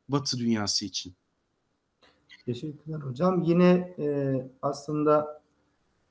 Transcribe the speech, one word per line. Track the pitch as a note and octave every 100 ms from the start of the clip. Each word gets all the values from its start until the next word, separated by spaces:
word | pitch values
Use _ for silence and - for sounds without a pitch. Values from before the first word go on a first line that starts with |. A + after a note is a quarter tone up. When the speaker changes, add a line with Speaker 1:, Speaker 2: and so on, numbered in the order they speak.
| -
Speaker 1:
Batı | C#3 C3+ B2+
dünyası | A#2 A2 G2+ - G2
için. | - F2+ F2+ _ _ _ _ _ _ _ _ _ _ _ - -
Speaker 2:
Teşekkürler | A#2+ D#3 C#3 D#3 D#3
hocam. | C#3 B2 F3+ -
Yine, | D#3 E3+ F3+ F3+ - -
e, | D3 C#3+ C#3 C3 C3 -
aslında, | C#3 C#3+ - D3+ D3+ D3+ D3+ - _ _ _ _ _ _ _